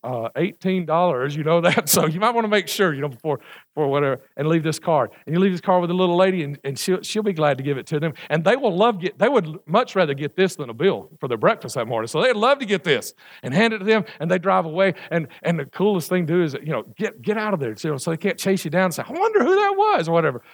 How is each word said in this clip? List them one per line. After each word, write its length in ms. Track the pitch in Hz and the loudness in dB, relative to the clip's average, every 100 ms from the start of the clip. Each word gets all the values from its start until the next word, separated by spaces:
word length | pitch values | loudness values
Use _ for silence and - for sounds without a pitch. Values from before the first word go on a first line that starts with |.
uh, 240 | 120 123 113 139 | -8 -6 -6 -4
eighteen 480 | 185 - 190 185 | -4 -4 -2 -2
dollars, 500 | 156 165 180 127 139 | 0 0 2 0 -2
you 100 | 147 | -2
know 180 | 151 170 | 0 2
that?" 260 | 170 214 151 | 2 2 2
<laughs> 80 | 190 | 2
So 80 | |
you 160 | 156 165 | 2 2
might 140 | 220 | 0
wanna 140 | 233 220 | 2 2
make 200 | 208 - | 0 0
sure, 240 | - 185 | 0 0
you 80 | 139 | 0
know, 80 | 143 | -6
before, 320 | 120 156 135 - - _ | -6 -4 -4 -8 -20 _
before 160 | 151 143 | -2 0
whatever, 320 | 143 139 127 - - | 2 0 -2 -6 -4
and 120 | 151 | 0
leave 140 | 165 | 0
this 160 | 156 151 | 0 -2
card. 340 | - 151 113 - | 0 2 0 -4
And 100 | - | -4
you 60 | 170 | 0
leave 120 | 196 | 2
this 100 | 175 | 0
card 180 | - 180 | 2 2
with 100 | 175 | 2
a 40 | |
little 220 | 180 180 175 | 2 2 4
lady, 260 | 190 185 | 4 2
and, 160 | 143 143 | -4 -6
and 160 | 139 131 | -8 -4
she'll, 220 | - 180 | -2 -2
she'll 220 | - 208 | -2 -4
be 100 | 208 | -2
glad 240 | 160 147 131 | 0 0 0
to 80 | |
give 140 | 139 139 | -2 -4
it 80 | - | -4
to 140 | 151 | -4
them. 120 | 160 - - | -4 -6 -4
And 160 | 147 | -2
they 100 | 165 262 | 2 2
will 200 | 247 175 | 2 2
love 240 | 233 190 | 2 2
get, 180 | 165 - | -4 0
they 120 | 220 | 2
would 280 | 262 160 143 - | 2 0 -6 -2
much 300 | 202 254 190 | 0 2 0
rather 160 | 160 | 0
get 240 | 139 147 - | 0 -4 0
this 200 | 190 - | 0 -2
than 120 | 123 | -10
a 60 | |
bill 360 | 113 185 107 82 - | 0 0 0 -6 -10
for 80 | 131 | -6
their 120 | 113 | 0
breakfast 380 | 165 226 120 131 | 0 0 -4 -6
that 100 | 113 | -4
morning. 220 | 113 113 | -4 -2
So 120 | 156 | 0
they'd 160 | 254 214 | 0 2
love 220 | 240 285 | 2 2
to 80 | 214 | 0
get 180 | 196 | -2
this 300 | 175 120 - - - - | 0 -2 -2 -16 -20 -12
and 120 | 127 | -2
hand 180 | 185 226 | 2 2
it 60 | 220 | 2
to 60 | 196 | 0
them, 180 | 220 - - | 0 0 -6
and 100 | 165 | -2
they 80 | 185 | 0
drive 280 | 185 185 165 | 2 0 0
away. 260 | 165 196 - - | 0 0 -2 -4
And, 180 | 170 156 - | -4 -4 -6
and 160 | - 165 | -4 -4
the 60 | |
coolest 460 | 139 - 202 190 - | -4 -2 0 0 0
thing 160 | 180 156 | -2 0
to 80 | |
do 80 | 175 | 0
is, 100 | 160 | 0
you 180 | 131 147 | -4 -6
know, 100 | 123 - - | -6 -6 -6
get, 240 | 208 - | -6 -6
get 160 | 123 208 | -4 -2
out 160 | 214 | -2
of 60 | 180 | -2
there, 140 | 120 104 | -4 -4
you 120 | 160 | -4
know, 60 | 139 | -4
so 140 | 170 | -4
they 80 | 165 | -2
can't 200 | 196 - | -2 -2
chase 240 | 196 190 | 0 0
you 80 | 156 | 0
down 160 | 175 185 | 0 0
and 80 | |
say, 100 | 151 - | -2 -6
"I 40 | |
wonder 300 | 320 440 427 | -2 2 4
who 120 | 269 | 4
that 200 | 381 403 | 4 2
was," 320 | 392 427 339 165 | 2 2 2 2
or 60 | |
whatever. 300 | 165 156 120 - | 2 2 -2 -10